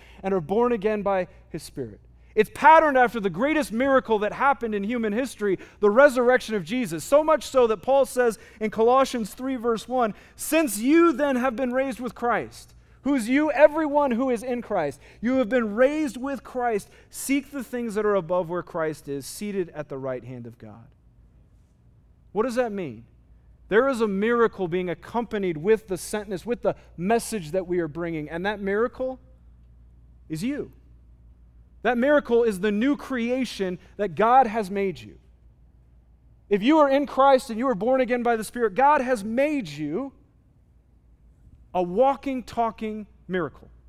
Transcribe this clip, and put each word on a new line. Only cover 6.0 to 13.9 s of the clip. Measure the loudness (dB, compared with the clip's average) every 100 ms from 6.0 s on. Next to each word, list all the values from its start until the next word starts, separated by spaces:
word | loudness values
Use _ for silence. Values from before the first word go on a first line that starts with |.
| 8 6 4 2 2 -6
of |
Jesus. | -4 -4 -4 -6
So | 2 2 4
much | 0
so | 0 2 2
that | 2
Paul | 0 2 2
says | 0 -2 -2 -10 -8
in | -6
Colossians | 0 4 4 2 -2 -8
three, | -8 -6 -4
verse | -2 -2 -2
one, | -2 -2 -4 -18 -14
"Since | -2 0 0 -2
you | 2 4 4
then | 2 0 0
have | -2 -2
been | -2
raised | -2 -2 -4
with | -10 -6
Christ," | -2 -2 -4 -12 -20 -20 _ _
who's | -2 -2 2
you? | 2 2
Everyone | 6 6 6 0